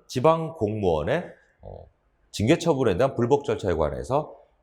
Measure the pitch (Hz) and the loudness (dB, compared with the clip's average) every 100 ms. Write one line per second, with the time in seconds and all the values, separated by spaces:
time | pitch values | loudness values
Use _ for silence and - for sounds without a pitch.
0 | - 127 139 165 160 - 107 110 95 78 | -8 2 2 2 -2 -4 -4 0 0 2
1 | 80 156 185 - _ _ 50 50 - _ | 0 -2 -4 -16 _ _ -20 -20 -20 _
2 | _ _ _ - 107 170 170 135 120 87 | _ _ _ -2 2 2 2 2 2 2
3 | 135 - 120 143 - 110 98 80 76 65 | 0 0 2 2 0 -4 -2 0 0 -2
4 | 65 139 - - _ _ | -4 -4 -4 -14 _ _